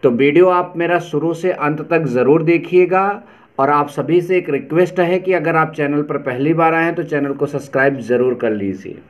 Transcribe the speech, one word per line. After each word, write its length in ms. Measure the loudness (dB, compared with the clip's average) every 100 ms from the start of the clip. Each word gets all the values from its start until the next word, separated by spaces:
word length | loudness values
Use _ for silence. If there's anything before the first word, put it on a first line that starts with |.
तो 80 | 2
वीडियो 380 | 2 4 6 4
आप 260 | 4 -2 -4
मेरा 220 | 0 0
शुरू 320 | -2 -4 -4
से 180 | -2 -4
अंत 280 | -2 -2 -4 -2
तक 160 | -2 0
ज़रूर 340 | 0 4 4
देखिएगा 680 | 4 0 2 2 4 2 0 -4 -12 -20 _ -2
और 120 | 2
आप 180 | 2 0
सभी 320 | -4 0 0
से 180 | 2 -2
एक 120 | 0
request 500 | -4 -2 0 0 2
है 180 | 0 0
कि 140 | 0
अगर 240 | 0 2 0
आप 180 | 0 -2
चैनल 260 | -2 -2
पर 160 | -2 -4
पहली 320 | -4 -2 0
बार 200 | 2 2
आए 100 | 2
हैं 100 | -2
तो 80 | -2
चैनल 300 | -4 -2 -2
को 140 | -4 -4
सब्सक्राइब 540 | -4 -4 0 0 0
ज़रूर 320 | -2 0 0
कर 180 | 0 -2
लीजिए। 460 | -2 -4 -6 -12 -18